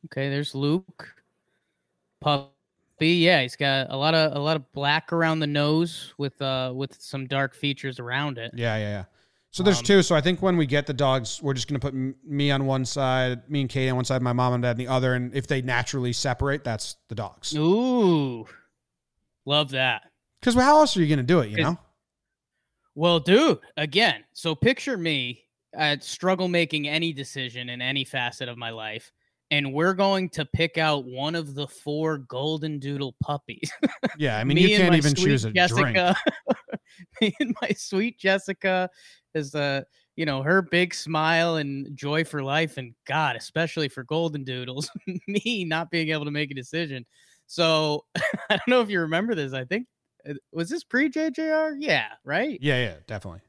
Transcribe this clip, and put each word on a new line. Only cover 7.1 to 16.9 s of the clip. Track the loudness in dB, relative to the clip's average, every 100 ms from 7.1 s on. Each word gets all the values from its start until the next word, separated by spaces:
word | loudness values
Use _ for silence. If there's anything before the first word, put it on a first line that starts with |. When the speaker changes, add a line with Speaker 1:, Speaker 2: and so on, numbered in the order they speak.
| -10 -4
Speaker 1:
dark | -2 -2
features | -2 -4 -4 -8 -10
around | -6 -4 -4 -6
it. | -10
Speaker 2:
Yeah, | -4 -2 -2
yeah, | -4
yeah. | -6 -10 _ _ _ _
So | 0
there's | 2 2
Speaker 1:
Um, |
Speaker 2:
two. | 6 6
So | 6
I | 2
think | 2 0
when | 2 2
we | 2
get | 0 -2
the |
dogs, | 0 2 2 -2 -6
we're | -4
just | -4 -4
gonna | -4
put | -4
m-, | -4 -6 -8
me | -6 -2 0
on | 2 0
one | 0
side, | -2 -2 0 2 0 -2 -4
me | -2
and | -2
Katie | 0 0
on | 0
one |
side, | 0 0
my | 0
mom | 2 2
and | 2
dad | 0
on | -2
the | 0
other. | 0 2
And | 0 -2
if | -6 -2
they | -4
naturally | 0 -2 -2 -4 -4
separate, | -2 -2 -2 -2 -2
that's | -4 -6 -8